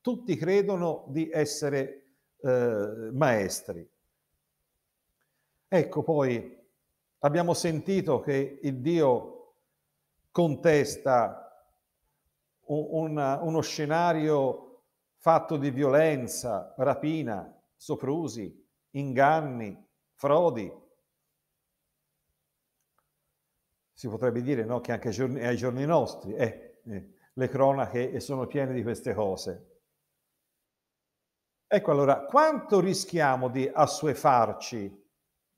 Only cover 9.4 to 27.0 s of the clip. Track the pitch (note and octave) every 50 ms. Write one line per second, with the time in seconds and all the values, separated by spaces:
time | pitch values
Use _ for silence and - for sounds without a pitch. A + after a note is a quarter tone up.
9.4 | - _ _ _ _ _ _ _ _ _ _ _ _ _ _ _ _ _ _ F3
10.4 | F3 D#3+ C3+ - - E3+ D3+ D3 B2+ G#2 - - - C3+ B2+ A#2+ A2 G2 - -
11.4 | - - - _ _ _ _ _ _ _ _ _ _ _ _ _ _ _ _ _
12.4 | _ _ _ _ _ - D3 D3+ D3+ D3 D#3 D#3+ D#3+ D#3+ D3+ D3+ C#3+ C3+ C#3 -
13.4 | E3+ D#3+ D#3+ D#3+ - - - - D3+ C#3+ D#3 E3 F3 F3 E3 D#3 D3+ D#3 D3+ C#3+
14.4 | C3+ B2+ A#2+ - - - - _ _ _ _ _ _ _ _ _ - E3+ E3 E3
15.4 | D#3+ - D#3+ C#3+ C3+ C#3+ B2 C3 D3 C3+ C3 D3 D#3+ D#3+ D3+ C3 A#2+ A2 - -
16.4 | - B2 G#2+ F#2+ E2 - - - C3 C#3 C3 - D3 D3+ D#3+ D#3+ C#3 A#2+ G#2+ F#2
17.4 | D#2+ - - _ _ _ _ _ - - D3 - - B2+ D3 E3+ E3 C3 G2+ A#2
18.4 | G2+ E2+ D#2 - _ _ _ _ _ _ - C#3 C#3+ C#3 B2+ B2 C3+ C#3+ D#3 D#3+
19.4 | D3+ C#3+ B2+ A#2 A2 G2+ F#2+ - _ _ _ _ _ _ _ _ - C#3 C#3+ E3
20.4 | F3+ E3+ B2 A2+ G2 E2 - - _ _ _ _ _ _ _ _ _ _ _ _
21.4 | _ _ _ _ _ _ _ _ _ _ _ _ _ _ _ _ _ _ _ _
22.4 | _ _ _ _ _ _ _ _ _ _ _ _ _ _ _ _ _ _ _ _
23.4 | _ _ _ _ _ _ _ _ _ _ _ - - A#2+ G#2 G#2+ B2+ B2 A2+ B2
24.4 | B2 C3+ D3 A#2+ G#2+ A2 B2 A#2 A#2 - A#2 A2+ - A#2+ G2 A#2 C3 C3 B2+ C3+
25.4 | A#2 A#2+ B2 A2+ A#2+ B2+ A#2+ C3 C#3 D3+ E3+ D3+ A#2+ A2 - - - G2 A2 -
26.4 | B2+ A2 - - - - _ _ _ A2+ G#2 G2